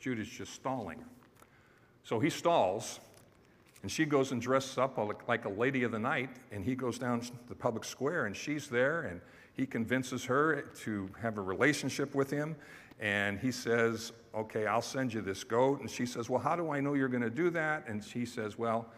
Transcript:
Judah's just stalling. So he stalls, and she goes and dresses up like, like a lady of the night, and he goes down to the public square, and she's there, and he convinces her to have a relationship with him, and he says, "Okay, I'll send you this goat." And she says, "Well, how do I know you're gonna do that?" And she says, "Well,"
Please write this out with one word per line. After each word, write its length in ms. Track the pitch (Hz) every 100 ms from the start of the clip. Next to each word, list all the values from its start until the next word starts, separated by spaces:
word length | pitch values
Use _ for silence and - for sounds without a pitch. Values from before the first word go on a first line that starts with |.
Judah's 300 | 131 117 101
just 240 | - 98
stalling. 500 | - 135 131 95 78 - - - - - - - - - -
So 160 | - 117
he 120 | 160
stalls, 680 | - 170 165 92 - - - - - - - - - - -
and 100 | 98
she 140 | - 156
goes 260 | 143 135
and 80 | 123
dresses 380 | 120 131 131 -
up 180 | 135 127
like, 320 | 104 - -
like 160 | 117
a 60 | 113
lady 320 | 98 131 135
of 100 | 120
the 60 | 107
night, 320 | 120 151 127 - -
and 140 | 104
he 100 | 98
goes 240 | 127 127 113
down 220 | 123 120
to 120 | 117 - -
the 40 |
public 300 | - 127 110
square, 400 | - - 135 175
and 100 | 110
she's 340 | 98 - 151 -
there, 340 | 120 135 165
and 180 | 123 87 - - -
he 140 | - 131
convinces 580 | 123 113 127 127 127
her 380 | - 131 156 143 - -
to 340 | - 104 95 -
have 160 | 117 104
a 60 |
relationship 720 | 95 92 139 143 135 - 139
with 160 | 135 135
him, 260 | 147 151 151 - - - -
and 380 | 107 101 101 98
he 140 | 131
says, 600 | 120 120 117 117 110 - - -
"Okay, 300 | 110 110 113
I'll 160 | 104 113
send 320 | 117 135 127
you 80 | 110
this 240 | 95 95
goat." 360 | - 117 135 143
And 100 | 113
she 160 | - 123
says, 240 | 123 117
"Well, 100 | 123
how 160 | 143 170
do 140 | 165
I 100 | 143
know 140 | 143
you're 140 | 143 135
gonna 200 | 123 117
do 220 | 120 175
that?" 360 | 165 156 151 117
And 160 | 104
she 220 | 104 123
says, 320 | 120 - 107 101
"Well," 340 | 117 113 117